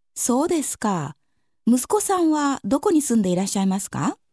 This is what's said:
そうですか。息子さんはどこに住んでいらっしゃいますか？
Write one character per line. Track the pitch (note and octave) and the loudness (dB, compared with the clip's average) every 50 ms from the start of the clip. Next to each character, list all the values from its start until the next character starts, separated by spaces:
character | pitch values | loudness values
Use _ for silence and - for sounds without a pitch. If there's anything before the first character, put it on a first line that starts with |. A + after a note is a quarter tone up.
| _ _ _ | _ _ _
そ | - - - A#3+ B3+ D4 | -6 -4 -2 0 0 0
う | F4 | 0
で | F#4 D#4+ C4 | 0 -2 -2
す | - - - | -4 -6 -4
か。 | - G#3+ G3 F3 D3 C#3 D3+ _ _ _ _ _ _ _ _ _ _ | -4 -2 -2 -2 -4 -8 -10 _ _ _ _ _ _ _ _ _ _
息 | - A#3 B3+ - | 2 2 2 2
子 | - - G#4+ | 0 0 0
さ | G4+ - G4 F#4 | 0 0 0 2
ん | E4+ D#4 | 2 2
は | D4+ D4+ C#4+ C#4+ C4+ - - | 2 2 0 0 -2 -4 -2
ど | G3+ A3+ D4 | 0 0 0
こ | - G#4 | 2 2
に | F#4 D4+ C4+ | 2 2 2
住 | - A#3 A3+ | 2 2 2
ん | G3+ | 2
で | F#3 | 2
い | F3+ | 0
ら | F3 G3 | 0 -2
っ | |
し | G3 - G#3 | -2 0 0
ゃ | F#3+ | 0
い | |
ま | F#3+ F#3 G3 | 0 0 -2
す | - - | -4 -6
か？ | - C3 C#3+ A3 G4 - _ _ | -6 -4 -2 -2 -4 -6 _ _